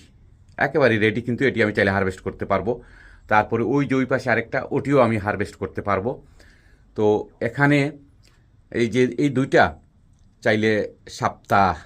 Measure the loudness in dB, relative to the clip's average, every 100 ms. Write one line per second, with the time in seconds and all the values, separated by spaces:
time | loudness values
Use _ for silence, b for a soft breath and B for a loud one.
0 | -16 _ -20 _ -16 -4 -2 2 2 4
1 | 2 0 -4 -2 0 2 0 2 0 0
2 | -2 -4 -10 -8 -2 -2 -2 -6 B B
3 | B B 0 2 2 0 0 0 0 0
4 | 0 -2 0 -2 -2 -6 -4 -4 0 2
5 | 4 2 -2 -4 -6 -8 -10 -8 -4 -2
6 | -4 -8 b b b b b b b -2
7 | 0 0 -2 -8 -6 0 2 2 0 -6
8 | -20 _ b b b _ _ -4 -2 0
9 | 0 0 -2 -2 2 2 2 0 _ _
10 | _ _ _ _ 0 2 2 0 -2 -8
11 | -20 -6 -6 -6 0 4 4 0